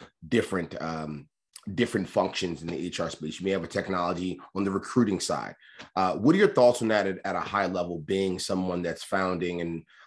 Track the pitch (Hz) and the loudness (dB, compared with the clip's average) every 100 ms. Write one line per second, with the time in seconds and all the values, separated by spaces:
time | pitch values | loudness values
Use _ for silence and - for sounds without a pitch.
0 | - _ 78 117 - 92 82 - 80 80 | -20 _ 0 0 2 -2 -4 -6 -6 -6
1 | 78 76 - _ _ - - 98 117 110 | -6 -10 -14 _ _ -16 -6 0 0 0
2 | 92 - 95 - 90 82 82 80 85 - | 0 0 0 -2 -4 -4 -6 -6 -6 -4
3 | 82 - 78 - 92 95 82 101 - 90 | -6 -6 -8 -4 -2 -2 -2 -4 -2 -2
4 | 87 87 92 87 - 95 98 95 - 127 | -2 -2 -4 -6 -8 -2 0 -2 0 2
5 | 110 92 - 73 50 - - - - - | 4 2 -2 -4 -4 -12 -20 -20 -6 0
6 | 92 82 113 185 202 - 123 123 113 107 | 2 4 4 6 6 8 6 6 4 2
7 | 98 90 98 90 82 101 92 92 87 85 | 2 -2 -4 -4 0 0 2 0 -2 -4
8 | 76 98 98 90 - 95 92 87 85 82 | -2 0 2 0 -2 -2 0 -2 -2 -6
9 | - 98 92 87 87 87 85 82 - - | -2 0 0 0 -2 -2 -4 -6 -10 -20